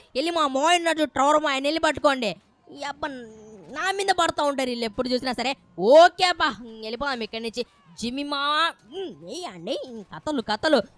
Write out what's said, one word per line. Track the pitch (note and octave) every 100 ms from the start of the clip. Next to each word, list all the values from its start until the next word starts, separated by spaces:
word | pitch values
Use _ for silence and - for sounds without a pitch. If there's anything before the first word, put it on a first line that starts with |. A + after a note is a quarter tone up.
| - B3
వెళ్ళి | D#4+
మా | E4+ D4
మావయ్య | C4 D#4 F4
ఉన్నాడు | E4 D#4
చూడు, | D4+ -
ట్రవర్ | C#4 D4+
మావయ్య, | D4+ C4+
ఆయన | C#4
వెళ్ళి | D#4+ D#4+
పట్టుకోండి. | C#4+ D4 C4 A3 E3+ _ _ - C#4+
ఈ |
అబ్బా | C#4+ C#4+ D4+ C4 A3+ A3 G#3+ A3 D#3+ C#4
నా | F4+
మీద | G4 G4 F4+
పడతా | E4 E4
ఉంటారు | D4 C#4 B3+
వీళ్ళు | A#3+ A3+
ఎప్పుడు | G#3 B3
చూసినా | B3 C4 A#3+
సరే. | A#3+ C#4 _ -
ఓకే | G3 D4+ F4 F4+ F4+
అబ్బా, | E4 D#4 G#3+ A#3+ A3
వెళ్ళిపోదాం | A3 A#3 C#4+ B3
ఇక్కడి | A3 A3+
నుంచి. | A3+ A#3 A#3 _ _ E3+
జిమ్మి | A#3 C4
మావా, | C#4+ C#4+ C#4+ D4+ E4 C4+ G#3 E4
ఉమ్, | F#4 D3+ E3+
ఏయండి, | D4+ E4 F3+ E3+ G4+ D4
ఈ | A3+ F#3+
కథలు, | D#3+ - D4
కథలు. | A3 G#3+ D#4+ C#4 -